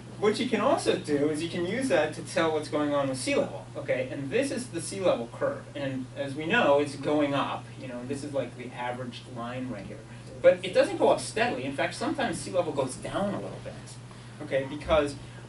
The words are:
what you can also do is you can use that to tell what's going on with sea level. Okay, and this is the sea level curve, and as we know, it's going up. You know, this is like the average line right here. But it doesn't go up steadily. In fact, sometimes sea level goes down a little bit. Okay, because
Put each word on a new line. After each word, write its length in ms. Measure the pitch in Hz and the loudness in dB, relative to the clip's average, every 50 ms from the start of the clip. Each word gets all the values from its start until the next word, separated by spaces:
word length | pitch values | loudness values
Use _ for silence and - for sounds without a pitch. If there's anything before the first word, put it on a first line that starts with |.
| - - - - | -14 -14 -4 0
what 180 | 190 214 214 - | 2 4 4 4
you 100 | 254 254 | 2 0
can 120 | 226 202 | 2 2
also 360 | 208 262 330 - - - 196 | 4 4 4 4 4 2 2
do 340 | - - 147 147 139 147 156 | 2 2 0 2 2 4 2
is 120 | 151 147 165 | 2 0 -2
you 60 | 170 | -2
can 180 | - 180 170 | -2 -2 -2
use 220 | 180 208 254 269 262 | 0 0 0 2 4
that 260 | 190 160 151 151 - | 4 4 4 2 0
to 80 | 165 - | -4 -8
tell 300 | - - 185 165 160 156 | -4 0 2 2 4 2
what's 160 | 151 147 - | 2 0 0
going 260 | 151 147 147 147 143 | 0 0 2 2 2
on 140 | 143 139 135 | 2 2 2
with 100 | 131 - | 0 -2
sea 160 | - 285 285 | -2 0 2
level. 320 | 277 - - - - - - - | 2 2 0 -2 -8 -12 -10 -10
Okay, 320 | 151 135 135 131 123 127 - 147 | -6 -2 0 0 0 0 -2 -4
and 180 | 143 139 135 | -6 -4 0
this 220 | 190 226 277 277 320 | 2 2 2 2 0
is 160 | 233 - - | -4 -6 -6
the 120 | 170 170 | -6 -6
sea 200 | - - 196 196 | -6 -6 -4 0
level 280 | 185 165 131 117 117 - - | 2 4 4 2 0 -4 -4
curve, 320 | - 143 - - - - - - | -2 -2 -2 -2 -2 -6 -10 -8
and 320 | 147 139 135 135 131 127 - - | -6 -4 -4 -4 -4 -6 -8 -6
as 200 | 143 143 139 135 | -6 -6 -6 -4
we 100 | 147 156 | -4 -2
know, 320 | 165 160 151 151 147 143 143 | 2 4 4 6 8 6 6
it's 160 | 147 139 131 | 6 4 0
going 400 | 135 135 147 151 151 147 139 143 | -4 0 2 4 4 4 4 2
up. 300 | 135 - - - 123 - - - - | 2 0 0 -2 -6 -8 -10 -14 -12
You 80 | 135 131 | -12 -10
know, 120 | 123 123 123 | -10 -8 -6
this 160 | 123 143 131 147 | -6 -6 -6 -6
is 100 | 143 135 | -4 -2
like 240 | 135 123 - - | -2 -2 -2 -6
the 140 | 123 120 - - | -10 -12 -12 -8
average 500 | 123 123 123 120 123 127 120 117 - - - 120 | -6 -6 -6 -6 -6 -8 -8 -10 -10 -12 -12 -10
line 320 | 117 117 120 123 127 131 120 | -8 -8 -6 -6 -6 -6 -6
right 160 | 107 101 95 | -8 -8 -10
here. 140 | 95 98 - - - - - - - - - | -10 -12 -14 -14 -16 -16 -16 -14 -14 -2 6
But 200 | - 175 180 180 - | 8 8 8 8 4
it 100 | 185 190 | 0 4
doesn't 260 | 254 302 - - - | 4 4 4 4 4
go 100 | - 202 | 6 6
up 100 | - - | 6 4
steadily. 460 | - - - 214 226 240 - 127 127 | 2 -2 0 0 0 2 0 -2 -4
In 80 | - - | -4 -2
fact, 220 | - 170 170 - | -2 -2 -2 -2
sometimes 440 | - 233 277 339 - 254 202 165 - | -4 -4 -2 0 0 0 -2 -2 -4
sea 140 | - 208 190 | -6 -2 0
level 200 | 180 170 156 143 | 0 0 2 0
goes 220 | 139 135 131 - | 0 -2 -2 -2
down 380 | - - - - 165 196 202 190 | -6 -8 -6 -2 -2 -2 -2 -2
a 20 | |
little 220 | - - - - - - | -4 -6 -8 -10 -10 -12
bit. 100 | - - - - - - - - - - - - - - - 151 | -12 -12 -12 -14 -14 -14 -14 -16 -16 -16 -16 -16 -16 -14 -12 -6
Okay, 240 | 151 143 135 135 131 | -2 0 0 0 -2
because 460 | 151 151 - 160 160 151 147 143 139 - - - - - - | -4 -6 0 4 4 4 4 4 0 -6 -10 -14 -14 -14 -14